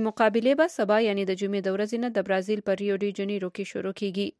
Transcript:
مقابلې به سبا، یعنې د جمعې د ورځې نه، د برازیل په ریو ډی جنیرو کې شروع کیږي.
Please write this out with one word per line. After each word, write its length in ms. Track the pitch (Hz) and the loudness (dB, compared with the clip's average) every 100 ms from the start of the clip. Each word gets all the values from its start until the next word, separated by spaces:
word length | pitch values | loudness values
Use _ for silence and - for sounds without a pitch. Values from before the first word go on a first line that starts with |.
| 220 | 0
مقابلې 480 | - 220 220 233 277 | 4 4 4 4 4
به 120 | 330 - | 2 2
سبا، 200 | 208 214 226 | 2 4 4
یعنې 160 | 202 196 | 2 0
د 60 | 185 | -2
جمعې 200 | 196 202 190 | -2 -2 0
د 100 | 190 | -2
ورځې 220 | 214 233 | -2 -2
نه، 60 | 247 220 | -2 -2
د 100 | 190 | 0
برازیل 340 | 190 190 214 202 | 0 0 -2 0
په 80 | 190 | 0
ریو 160 | 202 196 | 0 0
ډی 80 | 202 196 | -2 -2
جنیرو 300 | 196 208 185 - | -4 -4 -4 -6
کې 60 | 190 | -8
شروع 200 | - 190 196 | -6 -6 -4
کیږي. 280 | 202 185 202 - | -4 -2 -4 -2